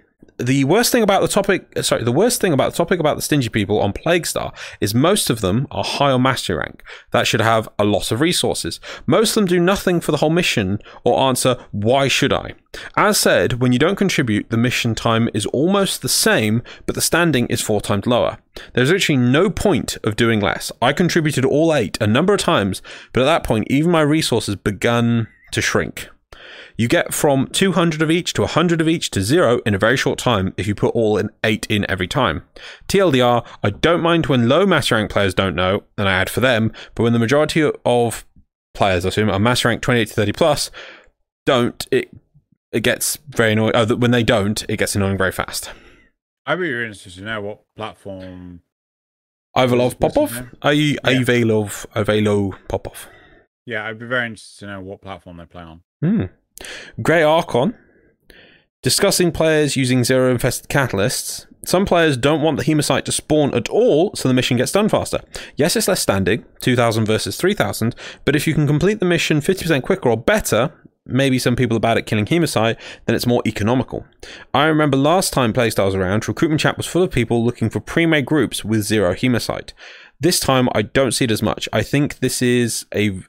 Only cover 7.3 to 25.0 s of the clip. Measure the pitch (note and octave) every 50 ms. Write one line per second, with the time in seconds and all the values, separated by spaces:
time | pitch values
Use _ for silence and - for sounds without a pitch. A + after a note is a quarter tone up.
7.3 | - A#2+ G#2+ A2+ A2+ A2+ G#2+ - - - G#2 G#2 G2+ F#2 - - A#2 A2+ D3+ F3
8.3 | E3+ - - A2 D#2 - - - - - - - - - - - C#3+ G3 A#3 A3+
9.3 | - A3+ G#3 F3 F#3+ F3+ E3+ F3+ G3+ F#3+ - G3 F3+ E3+ - - D3+ C#3+ D#3+ D#3
10.3 | D#3+ F3 F3 - - - G2+ F#3 - G#2 - - - - - A#2+ A#2+ D#2+ C3 C3+
11.3 | B2+ - - C3 A#2+ - - - - G#2 G2+ A2 B2+ C#3 C#3 C3 - - C#3+ A2+
12.3 | G2 D#2+ - - - - _ _ - - - - - - F3 G#3 G#3 - - G#3
13.3 | D#3+ A2+ F2 E2 B2 A#2+ B2+ B2+ B2 B2 C#3 F3 G3+ - G3+ F#3 - - C#3 A#2
14.3 | G#2 G#2 - - A#2 A2+ A#2 B2+ - - - A#2+ A2 - - A#2 A2+ A2+ A#2 A#2
15.3 | - G#2+ G#2+ - - A#2 D3 F3+ G3 G3+ G3 - - - - B2+ - - - A3
16.3 | G#3 D3+ A2 G#2+ G#2+ A#2+ - - - - - - - - - - - E3 F3 E3+
17.3 | D3 B2+ A#2+ - A#2 A2 - - G#2+ G2+ - - G2+ G2+ G2 A#2+ B2 A2+ F2 -
18.3 | - - _ _ _ - - - - B2 B2 C3+ F3+ G3 - - D#3 B2+ B2 B2
19.3 | B2+ D3+ F#3 G#3+ - - - G#3+ E3+ G#2+ - - - - - A#2 G#2+ - A#2+ A#2
20.3 | A2+ G#2+ G2 E2+ - - - - - - A2+ B2+ D3 - F#3 E3 - F3+ D3+ D#3
21.3 | C#3+ D3 B2+ - - C#3+ D#3+ E3 D3+ C#3+ G#2+ E2+ - - A2+ G2+ G#2+ C3 F3 F#3+
22.3 | G3+ F#3+ - - E3+ B2+ G2 F#2+ F#2 - - - - - - - - A2 B2+ C#3+
23.3 | E3 - - - C3 A2 G2+ - A#2 C#3 D#3 F3 F3 D#3+ D#3 C#3+ D3+ D#3+ D3+ -
24.3 | C3 A2 - - G2+ G2 - - G2+ F2 - A#2+ A#2+ A#2+